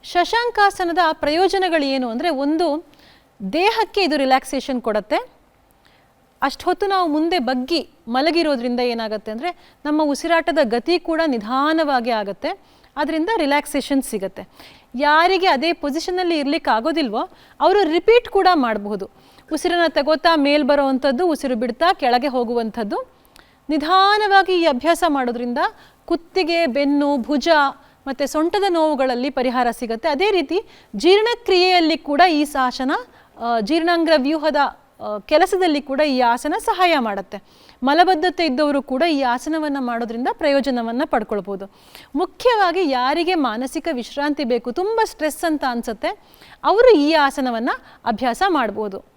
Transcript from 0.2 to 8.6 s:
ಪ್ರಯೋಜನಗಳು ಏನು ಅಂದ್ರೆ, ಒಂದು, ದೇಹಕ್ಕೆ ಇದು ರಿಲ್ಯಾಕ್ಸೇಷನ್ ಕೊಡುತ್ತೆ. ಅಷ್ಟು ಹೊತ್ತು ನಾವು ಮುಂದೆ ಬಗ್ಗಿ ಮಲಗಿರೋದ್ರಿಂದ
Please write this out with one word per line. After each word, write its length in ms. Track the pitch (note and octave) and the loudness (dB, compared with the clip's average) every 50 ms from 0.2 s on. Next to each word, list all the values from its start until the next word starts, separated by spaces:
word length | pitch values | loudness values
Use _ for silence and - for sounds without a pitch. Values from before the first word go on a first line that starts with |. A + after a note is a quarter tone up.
| F4 - - A#4 A#4+ A#4+ A#4 G#4+ G#4 G4+ G4 - F#4 E4+ E4 F4+ F4 D#4 | 0 2 0 -2 -2 0 0 2 2 2 2 0 -4 -2 0 2 2 0
ಪ್ರಯೋಜನಗಳು 720 | D#4+ - - D4 D4+ E4 F#4+ F#4 - G4 F#4+ F4+ E4 D#4+ C#4 | 0 0 -2 0 2 2 2 2 2 0 0 0 0 0 0
ಏನು 240 | C#4 C4+ C4+ B3+ A#3+ | 0 -2 -2 -2 -4
ಅಂದ್ರೆ, 200 | A3 A#3+ E4 F4 | -4 -2 -2 -2
ಒಂದು, 580 | D4+ C4 C#4 C#4+ D#4 D#4+ F4+ D#4 C#4+ D#4 - - - _ - - - _ _ _ _ _ G#3 F#3+ G#3 | -2 0 0 0 0 0 0 0 -2 -4 -6 -12 -20 _ -20 -20 -20 _ _ _ _ _ -10 -4 -2
ದೇಹಕ್ಕೆ 500 | D#4+ F#4 G#4+ A4+ A4 G#4+ - - G4+ F#4+ | 2 2 2 2 0 -4 -2 0 -2 0
ಇದು 140 | D4+ D4+ | 0 0
ರಿಲ್ಯಾಕ್ಸೇಷನ್ 640 | C#4+ C4+ C4 C4 C4+ - - - C4+ - - C4 B3 | 0 2 2 2 2 0 -2 -6 -6 -4 -4 -6 -4
ಕೊಡುತ್ತೆ. 500 | - A#3 G#3 G#3+ F#3+ - D4 F4+ B4 - _ _ _ _ _ _ _ _ _ _ _ _ _ _ _ _ _ _ _ _ _ _ | -4 -2 -4 -4 -4 -2 -4 -4 -4 -8 _ _ _ _ _ _ _ _ _ _ _ _ _ _ _ _ _ _ _ _ _ _
ಅಷ್ಟು 240 | - C#4 - - - | -4 -4 -4 -2 -2
ಹೊತ್ತು 220 | F4 F4+ - G4+ | -2 -2 0 0
ನಾವು 200 | G4 G4 F#4 F4+ | 0 0 0 0
ಮುಂದೆ 320 | D#4+ C#4+ D#4 D#4 E4+ F#4 F4 | 0 0 0 0 0 0 0
ಬಗ್ಗಿ 500 | A#3+ A#3+ C4 B3+ B3 C4 E4+ D#4 - - _ _ _ | 0 -2 -2 -4 -2 -2 -2 -2 -2 -6 _ _ _
ಮಲಗಿರೋದ್ರಿಂದ 720 | A#3 A#3 B3+ C#4 E4 D#4 E4+ E4 D#4 C#4+ A#3+ | -4 -2 0 0 2 2 2 0 0 0 -2